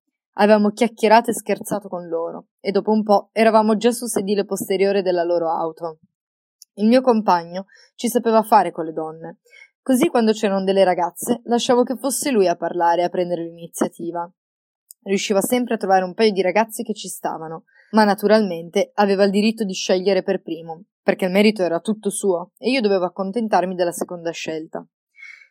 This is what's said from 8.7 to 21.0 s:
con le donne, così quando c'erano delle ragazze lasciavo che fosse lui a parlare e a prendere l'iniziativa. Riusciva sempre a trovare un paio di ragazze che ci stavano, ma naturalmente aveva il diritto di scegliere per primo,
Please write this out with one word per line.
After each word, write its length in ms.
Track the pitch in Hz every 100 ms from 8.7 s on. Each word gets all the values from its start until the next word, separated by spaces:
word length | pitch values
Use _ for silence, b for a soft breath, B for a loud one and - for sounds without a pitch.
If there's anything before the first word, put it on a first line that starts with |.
con 120 | 170
le 80 | 160
donne, 460 | 160 156 160 165 185 b b b b
così 280 | - 254 339
quando 240 | 240 220
c'erano 320 | 214 208 196
delle 180 | 190 196
ragazze 580 | 180 180 175 - - 240
lasciavo 400 | - 233 - 240
che 100 | 247
fosse 380 | 254 269 - 294
lui 160 | 226 180
a 80 | 175
parlare 460 | 170 170 170 170
e 20 |
a 40 | 175
prendere 360 | 180 175 170
l'iniziativa. 840 | 170 170 170 - 170 - 170 170 175 _ _ _ _ _ _ -
Riusciva 380 | 202 196 - 196
sempre 320 | - 247 240
a 20 | 226
trovare 260 | 190 190
un 120 | 185
paio 180 | 190 220
di 100 | 185
ragazze 400 | 185 185 226 -
che 120 | 220
ci 120 | 208 185
stavano, 580 | - - 160 160 165 _ b b
ma 120 | 214
naturalmente 880 | 208 196 202 220 202 165 170 202 185
aveva 280 | - 202 196
il 60 | 202
diritto 320 | 196 220 220
di 120 | 196
scegliere 500 | 185 - 185 185 190
per 180 | 190 185
primo, 440 | - 160 165 160 - _